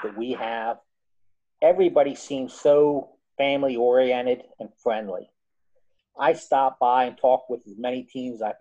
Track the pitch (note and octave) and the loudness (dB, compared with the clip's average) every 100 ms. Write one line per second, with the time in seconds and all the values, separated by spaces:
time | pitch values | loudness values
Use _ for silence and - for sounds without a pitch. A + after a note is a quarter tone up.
0 | G#2+ G2+ A#2+ A#2+ A2+ A2+ A2+ - _ _ | -10 -8 -6 -6 -6 -4 -6 -8 _ _
1 | _ _ _ _ _ _ D#3 F3+ F3+ C#3+ | _ _ _ _ _ _ 2 4 2 4
2 | C#3+ C3 - C#3 B2+ - D3 D3 D3 C#3+ | 2 -2 -8 -8 -8 -2 4 4 4 2
3 | - _ _ - C#3 C#3 C#3 A#2+ B2 B2 | -6 _ _ -4 -2 0 -2 0 2 4
4 | B2+ B2 B2 B2 - - G#2+ _ A#2+ A2 | 4 2 -2 -4 -8 -18 -18 _ -4 -4
5 | G#2 F2+ - _ _ _ _ _ _ _ | -6 -10 -14 _ _ _ _ _ _ _
6 | _ - C#3+ E3+ - C#3 C3+ - B2 B2+ | _ -2 -2 -2 -2 0 0 0 0 2
7 | B2+ - B2+ B2+ - B2 G#2+ G2+ B2 B2+ | 0 0 2 2 0 -12 -12 -10 -8 -8
8 | B2 C3 B2+ A2+ G#2+ - | -10 -12 -10 -8 -8 -6